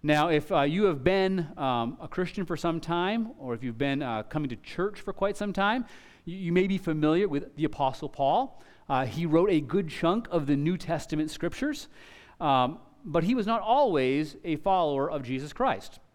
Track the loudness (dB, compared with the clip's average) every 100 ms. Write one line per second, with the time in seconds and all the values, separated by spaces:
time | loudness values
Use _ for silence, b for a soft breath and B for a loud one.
0 | 4 4 4 2 2 2 2 4 2 2
1 | 2 2 2 0 -4 -4 -2 0 -2 -6
2 | -8 -4 -4 -4 -4 -2 -2 -2 -2 -2
3 | 0 -2 -4 -6 -6 -4 -4 -2 0 0
4 | -2 -4 -4 -4 -4 -6 -10 -4 -4 -4
5 | -10 -2 -2 -2 -4 0 2 0 -4 B
6 | B B -14 -6 0 2 2 0 0 2
7 | 4 4 2 0 -4 -4 -4 0 -2 -2
8 | -10 -2 2 2 0 B B B B 0
9 | 0 -2 2 4 4 2 2 -2 -2 0
10 | 2 2 0 -2 2 2 2 -2 -2 -6
11 | -2 -4 -4 -4 -6 -2 -4 -4 -12 B
12 | B B B B 2 4 2 -2 -16 -18
13 | -2 0 2 0 0 -2 2 4 4 4
14 | 2 2 -2 -6 -4 -2 2 2 2 2
15 | -2 -4 -4 -6 -6 -2 -2 -2 -6 -18
16 | -20